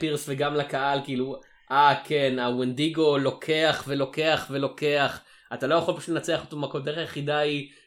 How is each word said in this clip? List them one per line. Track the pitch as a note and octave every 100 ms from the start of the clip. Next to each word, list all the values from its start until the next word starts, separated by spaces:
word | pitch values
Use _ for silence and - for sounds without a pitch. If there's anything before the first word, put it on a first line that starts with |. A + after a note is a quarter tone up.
פירס | D#3+ D3 -
וגם | C3 D3
לקהל, | D3 C#3 C#3 C#3 C#3
כאילו, | C#3 B2+ C3 - - _ _
"אה, | C3+ C#3+ C3+
כן, | - D3 C3+ B2+
הוונדיגו | B2 B2 B2+ B2+ D#3 D#3 D#3 C#3
לוקח | C3+ - - D#3 D#3 - C3+
ולוקח | C#3 C3+ - D#3 D3+ -
ולוקח, | C#3 C3+ - D3 D3 C3+ - - - _
אתה | B2 C3+
לא |
יכול | E3 - E3
פשוט | F3
לנצח | D#3+ D#3+ D#3+
אותו | - D3+
במכות, | C#3 D3+
הדרך | C#3+ D#3+
היחידה | D#3 C#3+ C#3+ D3
היא | D3+ C#3+ C#3 -